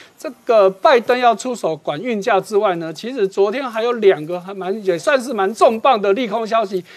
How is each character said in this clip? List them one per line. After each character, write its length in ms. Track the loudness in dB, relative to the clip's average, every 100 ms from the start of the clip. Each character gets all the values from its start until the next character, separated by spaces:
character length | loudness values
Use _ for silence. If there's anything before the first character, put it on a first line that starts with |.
| -20 _
这 100 | -14 -12
个 260 | 0 4 4
拜 300 | 4 4 4
登 180 | 2 2
要 160 | 2
出 220 | 0 -4 -6
手 180 | -6 -6
管 200 | -6 -6
运 240 | -4 -4
价 200 | 0 0
之 160 | 2 0
外 180 | 0 -2
呢， 160 | -6
其 220 | -10 -10
实 120 | -4 -4
昨 240 | 0 0
天 140 | 0
还 200 | -6 -4
有 100 | -2
两 320 | 2 2 2 -2
个 120 | -10
还 160 | -10
蛮， 300 | -10 -8 -6
也 160 | -2 -2
算 180 | 0 0
是 140 | -2
蛮 240 | -4 -4 2
重 240 | 2 4
磅 220 | 2 2
的 100 | 2
利 160 | 0 -2
空 180 | -4 -2
消 200 | -2 -2
息。 180 | -6 -8